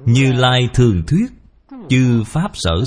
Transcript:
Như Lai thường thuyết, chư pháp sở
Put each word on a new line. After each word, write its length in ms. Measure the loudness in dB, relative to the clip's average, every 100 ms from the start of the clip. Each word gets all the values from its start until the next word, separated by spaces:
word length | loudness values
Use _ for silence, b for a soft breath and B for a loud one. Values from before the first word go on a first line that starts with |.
| 0
Như 280 | 2 2
Lai 360 | 2 0 0 0
thường 300 | 2 2 2 0
thuyết, 200 | -2 -2 -8 -20 _ _ -20 -2
chư 340 | 0 2 0
pháp 280 | -2 -4 -6
sở 300 | -6 -4 -4